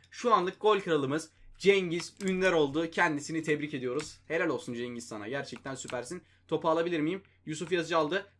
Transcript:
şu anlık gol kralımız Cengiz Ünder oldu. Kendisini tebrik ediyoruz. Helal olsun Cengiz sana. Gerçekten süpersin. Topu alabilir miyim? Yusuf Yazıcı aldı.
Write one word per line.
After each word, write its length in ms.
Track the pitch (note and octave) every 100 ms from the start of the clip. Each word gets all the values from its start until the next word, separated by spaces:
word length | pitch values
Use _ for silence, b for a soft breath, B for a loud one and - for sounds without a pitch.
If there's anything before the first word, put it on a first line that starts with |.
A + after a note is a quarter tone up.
| b
şu 220 | - A#3+
anlık 280 | G3+ F3+ -
gol 180 | G#3+ G3+
kralımız 500 | F#3 D#3 C3 D#3 - b b -
Cengiz 560 | F#3 G3 F3+ E3+ - -
Ünder 300 | F#3+ F#3 F#3
oldu. 400 | E3 C#3+ D3 E3
Kendisini 520 | G3 F3 D3 C#3+ D#3+
tebrik 300 | D#3 D3+ D3
ediyoruz. 460 | C#3 B2 C3+ - - -
Helal 220 | E3 F3+
olsun 240 | B2 -
Cengiz 340 | A#2 A#2+ A#2+ A#2
sana. 200 | G#2+ G#2
Gerçekten 480 | C#3 C#3 B2+ C#3 C3
süpersin. 480 | B2+ B2 A#2+ F3+ b b -
Topu 220 | D#3 D#3+
alabilir 300 | E3 E3+ E3
miyim? 220 | D3+ F#3+ b b D3+
Yusuf 260 | D#3 E3+
Yazıcı 260 | F3 D#3 E3
aldı. 280 | D3+ F#3+ B